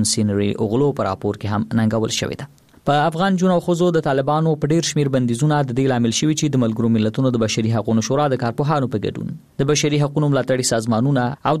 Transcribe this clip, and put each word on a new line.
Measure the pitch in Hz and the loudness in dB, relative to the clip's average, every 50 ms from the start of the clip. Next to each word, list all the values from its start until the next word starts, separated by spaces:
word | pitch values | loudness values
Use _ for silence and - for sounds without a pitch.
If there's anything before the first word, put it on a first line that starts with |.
| 107 - - | 2 2 0
سینری | 113 107 104 101 101 101 101 - - 113 | 0 0 0 0 0 0 0 0 -2 -2
اوغلو | 101 110 131 147 143 135 127 | 0 0 2 2 0 0 0
په | 104 95 | -2 -2
راپور | 95 - - 104 101 - | -2 -2 -4 -4 -4 -4
کې | - 104 | -4 -4
هم | 107 104 - - 113 113 | -2 -2 -2 -2 0 0
ننګول | 110 110 113 110 110 110 - | 2 2 0 0 -2 -2 -2
شوې | - - 67 - - | -4 -6 -6 -6 -8
ده. | 139 - - _ _ _ - - - 143 | -12 -16 -18 _ _ _ -20 -6 -2 0
په | 143 147 147 165 | 2 2 2 0
افغان | 160 165 190 196 190 175 | 0 0 0 0 0 2
جونو | 185 185 180 | 2 2 2
او | 170 170 | 2 0
ښځو | 180 175 165 180 180 165 | 0 0 2 2 2 2
د | 160 - | 0 0
طالبانو | 156 135 139 135 143 147 156 160 160 156 151 | 0 0 0 0 0 0 0 2 0 0 0
په | 151 143 | 0 0
ډیر | 160 170 156 - | 0 0 0 0
شمیر | - 156 143 139 131 | 0 0 0 0 0
بندیزونه | 131 127 120 117 117 151 151 151 147 | 0 0 0 0 0 0 2 2 2
د | 143 127 | 0 0
دې | 117 131 135 135 | 0 0 0 2
لامل | 127 120 120 117 113 - | 2 2 0 0 0 0
شوي | 151 156 156 | 0 0 0
چې | - 160 147 131 | 0 0 0 2
د | 131 120 | 2 2
ملګرو | 113 110 113 117 117 113 | 0 0 0 2 2 2
ملتونو | 110 107 107 110 - 135 131 120 | 2 2 0 0 0 0 0 2
د | 117 110 | 0 0
بشري | 107 - 123 110 110 113 | 0 0 0 0 0 0
حقوقو | 113 98 113 113 113 113 - | 0 0 0 0 0 0 0
شورا | 131 143 147 143 | 0 0 0 0
د | 131 113 | 0 0
کارپوهانو | 127 117 113 - 143 147 160 147 131 110 113 | -2 -2 -2 -2 0 0 0 0 0 0 -2
په | 104 101 | -2 -4
ګډون | 98 95 - - - - - - _ _ - | -4 -6 -6 -8 -8 -10 -12 -16 _ _ -2
د | 139 139 | 0 0
بشري | 151 143 - 147 147 147 | 2 2 2 0 2 0
حقوقو | 147 143 147 156 151 143 | 0 0 0 0 0 2
ملاتړي | 139 131 123 135 131 127 123 - | 2 0 0 0 0 0 0 0
سازمانونه | 120 113 110 120 113 113 127 143 143 127 120 123 143 - - 131 | 0 0 0 0 0 2 2 2 2 0 0 -2 -4 -4 -2 0
او | 156 | 0